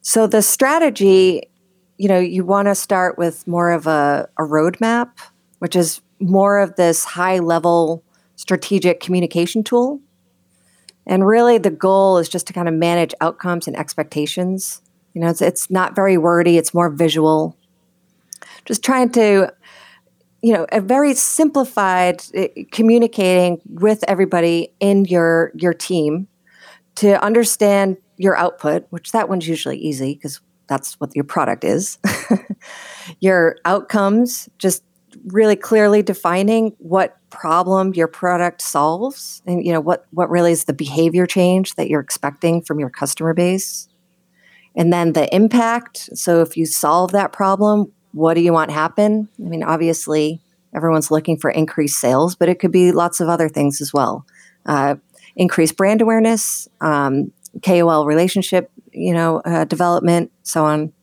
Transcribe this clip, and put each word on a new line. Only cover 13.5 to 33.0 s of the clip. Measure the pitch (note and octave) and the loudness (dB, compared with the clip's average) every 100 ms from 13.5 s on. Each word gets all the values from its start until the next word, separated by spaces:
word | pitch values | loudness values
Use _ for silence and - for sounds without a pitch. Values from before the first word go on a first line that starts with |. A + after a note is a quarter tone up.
| F3 E3 | -6 -6
and | - | -10
expectations. | D3+ - D3+ - D3 - F3+ F#3+ - - _ _ _ | -10 -8 -6 -6 -6 -4 -4 -6 -8 -14 _ _ _
You | - | -4
know, | E3+ | -2
it's, | E3+ | 0
it's | - - - | -2 -2 -4
not | F#3 F#3 | -2 -2
very | - G3 F3+ | 0 2 2
wordy, | E3 E3+ F3 E3+ | 4 4 4 4
it's | D#3+ | 2
more | E3+ E3+ | 0 -2
visual. | D3 E3 D#3 D#3 D#3 D#3+ - _ _ _ _ _ _ _ - - - | 0 0 2 2 2 0 -8 _ _ _ _ _ _ _ -20 -20 -20
Just | - G#3+ | -8 -4
trying | - C4 B3 | 0 0 2
to, | B3 G#3+ G3 F#3 - _ - - _ _ _ _ _ | 2 4 4 2 -4 _ -20 -20 _ _ _ _ _
you | A3+ | 0
know, | G#3 E3 | 2 0
a | A3 | -4
very | F#3+ C4 D4 | 0 2 2
simplified, | C4 - - D#4 C#4+ C4 - G3 F3+ F3+ F3+ - | 0 -2 2 2 2 -2 0 0 2 0 -2 -6
eh, | - F#3 - - | -6 -6 -6 -14
communicating | - A3 A#3 A#3 A#3 F#3 F#3 F3+ E3+ - | 0 4 4 2 0 2 4 2 -2 -10
with | E3 G3+ G#3+ - | -2 0 0 0
everybody | F#3+ F#3+ F#3 E3+ E3+ E3 _ | 0 0 2 0 0 -4 _
in | G3 G3+ | 0 2
your, | F#3+ F3+ E3 E3 E3 | 2 2 2 2 0
your | D#3+ F3 | 0 -2
team | E3+ - F3+ D3+ D#3+ G3 _ _ _ - - _ - | -2 -4 -2 -2 -4 -8 _ _ _ -20 -20 _ 0
to | G#3 G3 | 2 4
understand | G#3 A3+ A3+ - G#3 G3+ G3 F#3 _ _ | 4 2 0 2 2 4 2 -2 _ _
your | F#3+ F3+ | 0 2
output, | F3+ - D3+ E3 - | 0 -2 -4 -4 -6
which | E3+ - | -16 -6
that | A3+ F3+ | -4 -2
one's | F#3+ D#3+ | -4 -4
usually | D#3+ C3+ C#3 | -6 -6 -8
easy | D#3 C#3 C3+ C#3+ | -8 -6 -6 -8
'cause | D3+ - _ _ _ | -12 -14 _ _ _
that's | C#3 - - | -8 -8 -12
what | C#3+ | -10
your | C#3+ | -8
product | C#3+ - C3+ - | -6 -4 -4 -4
is. | - C3 F#3+ - G3+ - - A3 - G3+ | -2 -2 -4 -6 -6 -6 -2 -2 -2 -16
<laughs> | - - - - | -16 -20 -20 -20